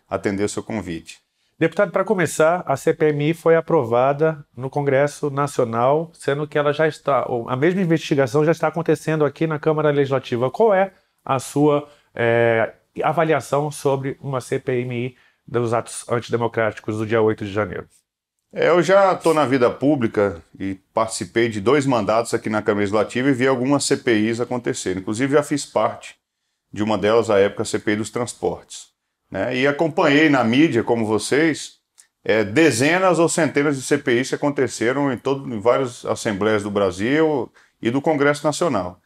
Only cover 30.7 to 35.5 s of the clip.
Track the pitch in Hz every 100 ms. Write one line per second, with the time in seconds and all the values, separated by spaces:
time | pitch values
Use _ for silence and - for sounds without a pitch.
30.7 | 117 104 117 107 107 - 127 160 127 -
31.7 | - _ _ _ _ - 107 101 120 160
32.7 | 113 143 180 190 160 165 - 147 143 147
33.7 | 139 123 143 143 120 131 139 143 143 127
34.7 | - 110 135 139 123 131 139 139